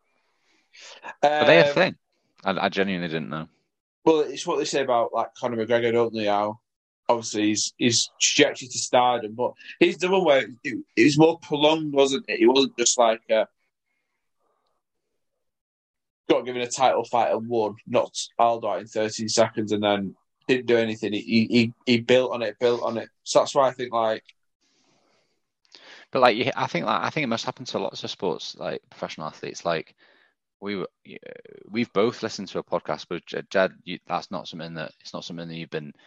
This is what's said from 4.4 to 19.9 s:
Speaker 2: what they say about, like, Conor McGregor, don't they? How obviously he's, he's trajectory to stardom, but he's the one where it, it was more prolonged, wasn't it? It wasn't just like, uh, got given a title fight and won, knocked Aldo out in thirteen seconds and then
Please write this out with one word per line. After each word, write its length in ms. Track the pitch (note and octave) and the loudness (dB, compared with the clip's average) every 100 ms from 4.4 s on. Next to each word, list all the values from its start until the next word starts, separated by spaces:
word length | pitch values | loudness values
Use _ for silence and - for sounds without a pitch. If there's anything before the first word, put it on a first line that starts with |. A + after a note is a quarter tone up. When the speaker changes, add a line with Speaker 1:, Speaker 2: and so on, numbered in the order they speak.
| F3 | -6
Speaker 2:
what 140 | D3 | -4
they 60 | D3+ | -2
say 180 | D3 | -2
about, 280 | B2+ A#2+ A#2 | 0 0 0
like, 220 | A#2 A2 | -2 -6
Conor 320 | - B2+ A#2+ A2 | -6 -6 -4 0
McGregor, 260 | A#2+ A#2 | 0 2
don't 220 | A#2 A#2 | 2 0
they? 120 | A2 G#2 | 0 0
How 340 | G2+ G#2 G#2+ _ _ _ _ _ | 0 0 -6 _ _ _ _ _
obviously 400 | A#2+ A2+ G#2+ G#2+ | -2 0 0 0
he's, 260 | G#2 - _ | 0 -4 _
he's 340 | B2+ A#2 - _ | 0 0 -2 _
trajectory 460 | - - C#3 - B2+ | -2 4 2 2 -10
to 100 | B2 | -10
stardom, 560 | - B2+ B2 A#2+ G#2+ | 0 2 2 0 -4
but 200 | A2 A#2+ - - - | -4 -6 -6 -20 0
he's 180 | E3+ D3+ | 0 2
the 120 | F3+ | 0
one 140 | F#3+ | 2
where 220 | E3+ C#3 G#2+ B2 | 4 4 2 -8
it, 140 | D3 G#2+ - - | -10 -10 -6 4
it 80 | |
was 140 | B2+ D3 | 4 6
more 220 | D#3+ E3 | 4 4
prolonged, 520 | - D3 D3+ D#3+ D#3 | -4 2 2 2 0
wasn't 340 | C#3 C#3 C3+ A2+ | 2 2 2 -4
it? 140 | G#2 | 4
It 40 | A2+ | 4
wasn't 300 | C3+ C3 - | 6 2 0
just 220 | A#2+ - | -2 4
like, 220 | A#2 A2+ _ | 2 2 _
uh, 140 | A2 G2+ _ _ _ _ _ _ _ _ _ _ _ _ _ _ _ _ _ _ _ _ _ _ _ _ _ _ _ _ | 0 0 _ _ _ _ _ _ _ _ _ _ _ _ _ _ _ _ _ _ _ _ _ _ _ _ _ _ _ _
got 160 | D3+ A#2+ | 0 0
given 160 | B2 | -6
a 60 | B2 | -6
title 360 | - B2+ G2 A2+ | 2 2 2 0
fight 260 | A#2+ F#2+ | 0 2
and 160 | A2 A2+ | 0 -2
won, 280 | A#2+ G#2+ G#2 - | 0 -2 -4 -4
knocked 420 | A#2+ - - - _ | -2 -2 -6 -12 _
Aldo 300 | A#2 A#2 A2 | 2 2 -2
out 140 | F#2 | -6
in 40 | A2 | -6
thirteen 440 | A2+ A2 G#2+ A2+ | -4 -4 -4 -4
seconds 420 | A2+ A2+ - G#2+ | 2 2 2 -2
and 100 | G#2 | 0
then 340 | G#2 | 2